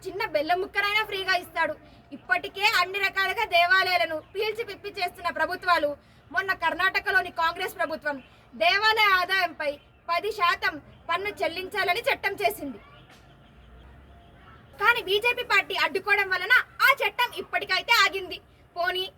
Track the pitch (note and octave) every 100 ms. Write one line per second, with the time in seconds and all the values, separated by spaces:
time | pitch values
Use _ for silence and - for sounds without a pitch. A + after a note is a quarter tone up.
0 | F#4 F#4 G#4+ D#4 D#4 F4+ G4 G4+ G4+ G#4+
1 | G#4+ G4 F#4+ F4+ - F4 D#4 D4+ - -
2 | - C#4+ - F4+ G4 G4 G#4+ G4+ F4+ G4
3 | G4 F#4+ F#4+ A4 A4 F4 F4 F4 F#4 F4+
4 | E4 D#4 - F#4+ A4 G#4+ A4 G4 G4+ G4+
5 | F4 F#4+ F4 C#4 D#4 F4+ F4+ E4 D4 C#4+
6 | - - - E4+ G4 - E4 D#4+ F#4+ G4
7 | G4+ F#4+ F4+ - E4 F4 F#4+ - D4+ D#4+
8 | D4 C#4 - - - A#3+ E4+ G4 G#4+ A4
9 | G#4 F#4 F4+ F#4+ F4 D4+ D4 C#4+ - _
10 | - E4+ G4+ G#4 F4 G4 G4 D#4 - -
11 | - E4+ G#4 - E4 E4+ F#4 G4+ F4+ G4+
12 | C5 F4 G4 G4+ G#4 - C#4+ G#3 - -
13 | - - - - - - - - - -
14 | - - - - - - - - G#4 A#4+
15 | F4+ G#4 A#4+ B4 B4 G4 F#4+ F4 D#4+ F#4
16 | G4+ G4+ F#4+ F4+ F#4+ A#4+ - - A#4 C#5
17 | G4+ - A#4+ - - F4 G4+ F#4 A#4+ A#4
18 | G4 F#4+ F4+ - - - - F4 F4+ F#4
19 | F#4+